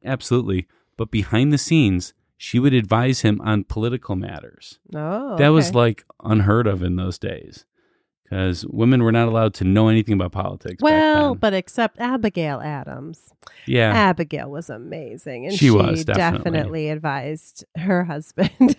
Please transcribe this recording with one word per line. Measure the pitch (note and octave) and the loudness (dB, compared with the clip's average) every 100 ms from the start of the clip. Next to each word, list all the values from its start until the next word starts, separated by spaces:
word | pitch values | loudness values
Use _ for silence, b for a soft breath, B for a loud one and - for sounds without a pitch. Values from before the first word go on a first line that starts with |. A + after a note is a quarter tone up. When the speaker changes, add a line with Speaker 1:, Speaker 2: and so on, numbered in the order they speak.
Speaker 1:
Absolutely. | - C3 - B2 G#2 F#2 - _ _ - | -8 -6 0 0 0 -4 -4 _ _ -10
But | A2 | -4
behind | A2 - A2 C#3+ | -4 0 2 2
the | C#3+ | 2
scenes, | - D#3+ G#2+ F2+ - - _ _ | 2 2 4 2 -4 -14 _ _
she | - B2 | -4 0
would | C#3 | 2
advise | B2+ G2+ A2 B2+ B2+ | 2 2 0 0 0
him | A2 G#2 | 0 0
on | A2 G#2+ | 0 -2
political | - G#2+ A#2 B2+ - | -2 -4 -4 -4 -6
matters. | F#2+ F#2+ E2+ - - - - _ | -8 -8 -12 -18 -20 -20 -20 _
Speaker 2:
Oh, | D3+ D#3 G#3 C#4 F3 | -10 -8 -8 -4 2
Speaker 1:
That | D3 | 4
was, | D#3 A#2+ | 4 4
Speaker 2:
okay. | A#2+ | 2
Speaker 1:
like, | A#2 G#2 - - | 2 0 -10 -10
unheard | - A2 G2+ A2 A2 | 0 2 4 2 2
of | F#2 | -2
in | F2+ | -2
those | F2+ F#2 - | -2 -4 -6
days, | G2 E2+ - - - _ _ _ _ _ _ | -8 -10 -14 -20 -20 _ _ _ _ _ _
'cause | F#2+ F#2 F2+ - | -2 -2 -2 -4
women | - A#2 B2+ | 0 4 4
were | A#2 | 4
not | A#2 A#2 | 2 2
allowed | A2+ A2 | 2 0
to | - | 0
know | F#2 G#2 A2 | 2 4 6
anything | A2 G#2+ | 4 2
about | G2 F2+ | 0 -2
politics | F#2+ F#2+ G2 - F2+ | -4 -8 -8 -12 0
back | D4+ | 2
Speaker 2:
Well, | D#4 D#4 D4+ D4 | 4 4 2 2
Speaker 1:
then. | A3 | 0
Speaker 2:
but | G#3+ | 0
except | F#3+ - - A3+ - | 0 -4 -4 -4 -4
Abigail | A#3+ B3+ G#3 F3 D#3 C3 | -4 -2 -2 -2 -4 -4
Adams. | D3+ C#3+ - B2+ D3+ D#3+ - _ B B - | -8 -10 -10 -14 -14 -16 -20 _ B B -2
Speaker 1:
Yeah. | B2 A2 | 2 4
Speaker 2:
Abigail | A3 G3 F3 D#3 D3 C#3 | 4 2 2 -4 -8 -10
was | C#3+ D#3+ | -12 -12
amazing, | A2+ B2+ D#3+ B2+ A#2 - B2 C#3+ | -14 -12 -14 -14 -14 -12 -10 -8
and | |
Speaker 1:
She | F#3+ C#3 | 2 6
Speaker 2:
she | |
Speaker 1:
was, | G#2 - - | 6 4 0
definitely. | D#3 G2+ E3+ - E3+ | -2 0 0 0 -2
Speaker 2:
definitely | D#3+ D3 D#3+ D3+ | -2 -4 -6 -6
advised | D3+ D#3 C#3 C3+ D#3 - - - D#3+ | -6 -6 -6 -8 -10 -12 -18 -16 -6
her | F#3 F3+ | -2 0
husband | F3 D3 - - F#3+ - | -2 -6 -8 -2 -2 4
<laughs> | B3+ | 2